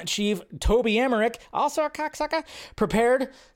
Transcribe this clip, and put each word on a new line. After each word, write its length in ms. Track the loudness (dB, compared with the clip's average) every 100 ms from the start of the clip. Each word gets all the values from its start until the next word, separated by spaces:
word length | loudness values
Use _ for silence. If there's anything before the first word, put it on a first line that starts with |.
| -4
chief 340 | -2 0 -2 -6 -4
Toby 360 | 2 2 4 2
Emmerich, 400 | 2 2 0 -2 -8
also 320 | -2 -2 0
a 60 | -2
cocksucker, 560 | -2 -6 -4 -4 -4 -6 -14 -10 -4
prepared 560 | 0 2 4 2 0 -10 -20